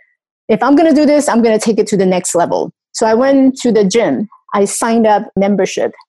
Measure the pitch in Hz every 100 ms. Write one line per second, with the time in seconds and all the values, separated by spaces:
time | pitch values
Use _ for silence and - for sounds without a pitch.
0 | _ _ _ _ - 214 247 285 330 294
1 | 294 294 294 226 233 214 220 220 208 196
2 | 190 185 - 175 160 90 113 - _ -
3 | 220 226 269 277 269 262 247 214 196 233
4 | 190 131 208 - - 208 202 - 240 226
5 | 220 202 214 190 196 202 185 - 226 -